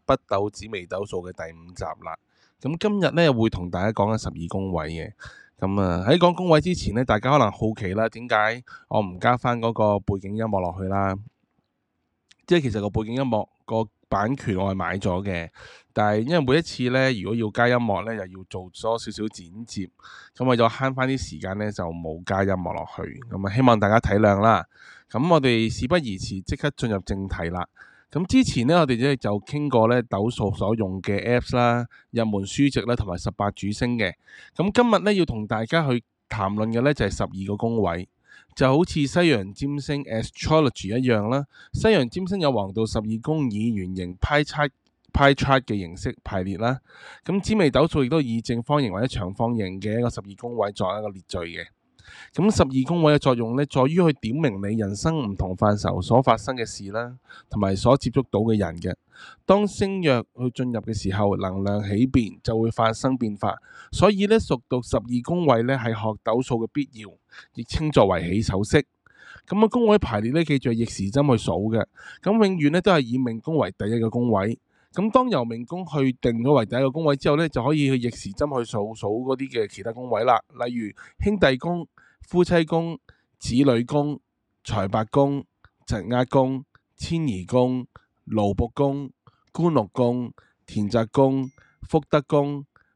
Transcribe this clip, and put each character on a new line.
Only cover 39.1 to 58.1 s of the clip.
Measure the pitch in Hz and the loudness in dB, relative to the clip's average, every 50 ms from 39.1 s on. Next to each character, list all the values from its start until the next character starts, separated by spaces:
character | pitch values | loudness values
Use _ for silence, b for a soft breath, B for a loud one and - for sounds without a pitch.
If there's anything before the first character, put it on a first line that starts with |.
| - 175 180 160 | 2 2 4 4
洋 | 135 104 92 98 101 | 2 2 0 -6 -8
占 | - 135 143 143 143 | -6 -6 -4 -4 -6
星 | 131 - 147 143 139 | -4 -4 -6 -6 -6
astrology | - 113 113 - - - - - - 156 160 156 - - - - 95 110 | -6 -6 -6 -6 -6 -10 -8 0 2 4 4 4 2 0 -2 -6 -4 -2
一 | 127 131 127 | 0 2 2
樣 | 117 104 101 | 2 2 2
啦。 | 110 127 143 143 B B B B B B | 0 -2 -2 -4 B B B B B B
西 | - - 226 | 2 4 4
洋 | 214 165 127 117 | 4 4 2 0
占 | - 180 190 | -2 -6 -4
星 | 175 202 196 | -4 -2 0
有 | 160 139 | 0 0
黃 | 127 107 98 95 95 | 0 0 -2 -2 -2
道 | 110 110 | -2 -2
十 | 107 - | -2 -2
二 | 113 107 | -4 -4
宮 | 110 110 110 - 156 156 156 143 120 | -4 -6 -4 -2 -2 -2 0 0 -2
以 | 104 104 110 120 | -2 -2 -2 -2
圓 | 113 98 92 90 92 | -2 -2 -4 -4 -6
形 | 95 90 87 92 | -6 -6 -8 -6
pie | 104 - - 147 147 151 | -6 -2 2 2 2 0
chart、 | - - 151 147 139 _ _ _ _ _ _ _ _ | 0 -2 -4 -4 -4 _ _ _ _ _ _ _ _
pie | - - 139 139 143 | 2 6 6 6 6
chart | - - 139 135 135 | 6 4 2 2 2
嘅 | - - 107 | 2 -2 -4
形 | 101 90 80 90 | -4 -4 -8 -10
式 | - - 127 - _ - | -8 -8 -8 -8 _ -10
排 | - 104 95 92 | -6 -4 -4 -4
列 | 98 98 | -4 -4
啦。 | - 113 120 131 - B B B B B B B B B | -2 -2 -2 -2 -2 B B B B B B B B B
咁 | - - 202 | -4 -4 -2
紫 | - - 220 | 0 0 2
微 | 214 175 135 | 4 4 4
斗 | - 131 156 | 6 4 4
數 | 170 - 151 131 | 4 2 0 0
亦 | 120 | 2
都 | 160 160 | 0 0
以 | 139 117 113 117 | 0 0 -2 -4
正 | - - 120 117 117 | -2 -2 -4 -4 0
方 | - 147 147 | 0 2 2
形 | 135 104 | 2 0
或 | 90 98 | -2 -2
者 | 120 | -4
長 | 127 - - 92 90 101 | -2 -4 -4 -6 -6 -2
方 | - 117 117 120 | -2 -2 0 0
形 | 110 98 92 95 95 | -2 -2 -4 -6 -6
嘅 | 101 107 107 117 | -6 -2 -2 0
一 | |
個 | 120 120 | 0 -2
十 | - 104 | -2 -6
二 | 98 | -12
宮 | 101 98 - 120 120 | -14 -16 -12 -12 -8
位 | 120 113 101 104 | -2 -2 -2 -2
作 | 101 - - 92 98 | -2 -2 -2 -2 -2
一 | 107 | -4
個 | 107 104 | -6 -8
列 | 95 95 - | -10 -12 -14
序 | - - | -10 -8
嘅。 | 92 85 85 82 85 85 - _ _ _ _ _ B B B B B B B B | -8 -6 -8 -10 -12 -14 -14 _ _ _ _ _ B B B B B B B B
咁 | - 180 220 - | 2 2 2 4
十 | - 165 | 4 2
二 | 135 | 4
宮 | 131 131 131 147 175 175 | 4 0 0 2 2 4
位 | 156 151 147 | 6 6 6
嘅 | 143 | 6
作 | - 139 127 | 4 2 2
用 | 117 117 113 120 | 2 0 -2 -2
呢， | 139 147 | -2 -2
在 | - - 147 127 | 0 2 2 2
於 | 143 165 | 4 4
去 | 185 175 160 135 - | 4 4 4 2 0
點 | - 110 120 | -4 -4 -2
明 | 160 165 127 95 98 | 0 0 0 -2 -2
你 | 98 101 110 | -4 -2 -2
人 | 113 104 98 101 | -2 -2 -2 -4
生 | 101 - 160 165 156 123 101 | -2 -2 -2 -2 -2 -4 -4
唔 | 98 | -4
同 | - 110 92 92 | -4 -4 -4 0
範 | - 110 104 104 | 2 4 2 2
疇 | 101 - 87 95 92 | 2 0 -2 -2 -2
所 | 90 - 117 127 | 2 4 4 6
發 | 131 127 113 | 6 6 2
生 | 110 - 139 131 | 2 0 -6 -6
嘅 | 123 113 | -6 -6
事 | 110 - - 101 98 101 | -8 -8 -12 -12 -8 -6
啦， | 113 120 120 127 - B B B B B B | -8 -8 -8 -12 -18 B B B B B B
同 | - 107 | -2 0
埋 | 101 98 95 | 0 0 0
所 | 95 - 120 135 | 2 4 4 4
接 | 139 - | 4 4
觸 | 131 | 0